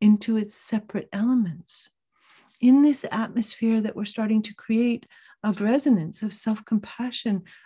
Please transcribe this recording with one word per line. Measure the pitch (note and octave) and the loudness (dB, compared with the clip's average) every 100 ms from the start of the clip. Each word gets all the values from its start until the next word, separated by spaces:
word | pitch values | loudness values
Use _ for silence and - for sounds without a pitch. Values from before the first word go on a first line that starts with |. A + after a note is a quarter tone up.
into | G#3 G#3 A#3 A3 | 4 4 2 -2
its | G#3 | -2
separate | - - G#3+ - G#3 - | -4 -4 -4 -6 -10 -8
elements. | G3+ A3+ B3+ F3+ D#3 - - - _ _ _ _ _ _ - | -4 0 2 0 -4 -12 -16 -18 _ _ _ _ _ _ 0
In | B3 C4+ | 4 6
this | D4 C4+ - | 6 4 -2
atmosphere | A3 A3+ A#3 G#3+ - A3+ A3 | -4 -4 -4 -6 -2 0 0
that | G#3 | -2
we're | - G#3 | -6 -8
starting | - G#3+ A3 | -4 0 0
to | G#3+ | -2
create | - - A3+ A#3+ A#3 - _ _ _ | -8 -2 0 2 -2 -8 _ _ _
of | G#3 G#3 | -4 0
resonance, | G#3 C#4 C#4+ G3+ D#3+ - | 0 2 4 2 0 -6
of | G#3+ | -8
self-compassion, | - A3 G#3+ - G#3+ - - B3 - A#3 F#3+ - - | -6 -4 -4 -2 -2 -2 -10 -8 -6 -4 -4 -6 -20